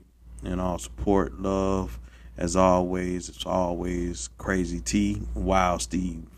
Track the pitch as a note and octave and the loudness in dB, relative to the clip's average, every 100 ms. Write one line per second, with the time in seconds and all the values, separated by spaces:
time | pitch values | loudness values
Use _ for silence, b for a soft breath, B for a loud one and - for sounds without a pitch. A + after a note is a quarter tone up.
0 | - _ - - G2+ F2+ F#2 E2+ - - | -20 _ -20 -12 -6 -4 -2 -4 -8 -6
1 | G#2 G2 C#2+ F2+ F#2+ G2 F#2+ F#2+ F#2 - | 2 4 2 -2 -2 0 2 0 -2 -8
2 | b b b - F2 F2+ F#2 F2+ F2+ F#2 | b b b -6 0 6 6 6 4 -2
3 | F2+ F2+ E2+ - - F#2 F2+ F2 F2+ F2 | -2 -4 -6 -10 -2 0 0 -2 -2 -2
4 | F2 F2 - - - F#2 F2 F2 - G#2 | -4 -6 -10 -8 -2 0 0 -4 0 2
5 | G2+ G#2 - G2 F2+ F#2+ F2+ F2 - F#2 | 2 0 -4 -4 2 4 4 2 -2 -2
6 | F2+ E2 D#2+ | -2 -4 -12